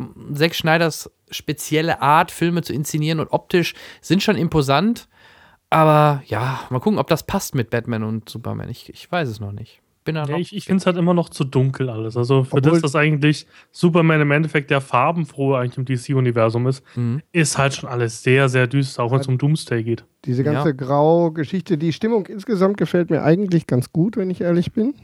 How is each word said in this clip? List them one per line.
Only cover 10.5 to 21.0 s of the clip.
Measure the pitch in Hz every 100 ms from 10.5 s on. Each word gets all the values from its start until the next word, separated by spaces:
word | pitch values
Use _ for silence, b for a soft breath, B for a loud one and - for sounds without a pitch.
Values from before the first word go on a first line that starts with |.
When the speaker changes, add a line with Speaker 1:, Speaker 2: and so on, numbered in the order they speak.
Speaker 2:
ich | 208 -
find's | 190
halt | 185 180
immer | 175
noch | 175 165
zu | -
dunkel | 135 131 131 131 131
alles. | 110 110 117
Also | 120 135
für | 131 147
Speaker 3:
Obwohl | 135
Speaker 2:
das, | 165
dass | 156
eigentlich | 151 151 151 147 151 - b b
Superman | - 175 170 160 156
im | 147
Endeffekt | 143 160 156 135
der | 143
farbenfrohe | 135 123 143 170 151 - 139 131
eigentlich | 123 139
im | 123
D-C-Universum | 127 - 135 123 117 113 117 127
ist, | 131 B
Speaker 1:
Mhm. | B 120 131 -
Speaker 2:
ist | 175 147 -
halt | 139
schon | 139 -
alles | 123 117 -
sehr, | - 131 139
sehr | 127 123
düster, | 139 135 -
auch | 123
wenn's | 135 135
Speaker 3:
Ja. |
Speaker 2:
um | 127
Doomsday | 135 156 - 117
geht. | 113 117 - _ -
Speaker 3:
Diese | 123
ganze | 135 135 151
Speaker 1:
Ja. |
Speaker 3:
Grau-Geschichte, | 135 131 143